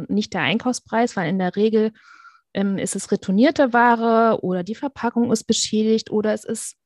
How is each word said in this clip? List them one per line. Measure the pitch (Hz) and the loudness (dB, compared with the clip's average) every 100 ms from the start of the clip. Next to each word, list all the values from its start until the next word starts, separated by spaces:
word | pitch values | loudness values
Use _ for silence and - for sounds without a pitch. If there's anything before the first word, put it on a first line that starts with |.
| - | -4
nicht | 202 214 | -2 -2
der | 185 | -2
Einkaufspreis, | 135 208 254 247 - 220 240 - | 0 0 -2 -4 -4 -2 0 -2
weil | 160 | -2
in | 190 | 0
der | 180 196 | -2 0
Regel, | 220 214 220 220 - - - _ _ | 2 2 0 -4 -20 -20 -20 _ _
ähm, | - 196 190 | -4 -2 -2
ist | - | -4
es | 196 - | -6 -4
retournierte | 196 - 190 277 294 262 | -4 0 4 4 4 2
Ware | 240 240 233 233 226 226 214 | 4 4 4 4 4 4 2
oder | 185 180 | -2 -4
die | 180 226 | -6 -8
Verpackung | 285 - 240 240 233 | -8 -4 -4 0 0
ist | 220 | 0
beschädigt | - 220 - 214 214 220 - | 0 -2 0 0 2 0 0
oder | 214 214 | -2 -2
es | 214 | -4
ist | - 226 - - | -6 -10 -10 -16